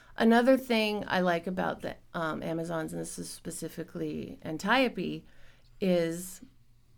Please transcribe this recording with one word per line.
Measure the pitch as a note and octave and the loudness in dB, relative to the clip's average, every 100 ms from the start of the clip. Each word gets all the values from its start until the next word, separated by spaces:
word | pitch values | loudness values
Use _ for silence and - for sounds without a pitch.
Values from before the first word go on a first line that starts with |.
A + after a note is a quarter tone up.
| - - | -10 2
Another | A3+ A#3 B3 C4 | 6 8 8 4
thing | C4 A3+ G#3+ G#3 - | 4 2 2 0 0
I | F#3 | 2
like | F3+ E3+ F#3 | 2 2 -2
about | F3+ E3 - | -2 -2 -4
the, | - - - | -8 -10 -10
um, | F3 D#3+ - | -4 -4 -4
Amazons, | E3 E3 E3 E3 D#3+ | -4 -4 -4 -4 -4
and | E3+ | -6
this | E3 - | -8 -8
is | E3 | -10
specifically | - F3 D#3+ D#3+ - D#3 F3 D#3 D#3 - - | -10 -12 -10 -10 -8 -10 -6 -6 -6 -8 -10
Antiope, | - D#3 G3 B3+ A#3+ G#3+ D#3 D#3 - - - - - - | -8 -4 2 4 2 0 -6 -6 -10 -20 -20 -20 -18 -2
is | F#3+ F3 E3 E3+ F#3 - - - - - _ | 2 4 2 -2 -8 -14 -18 -20 -20 -20 _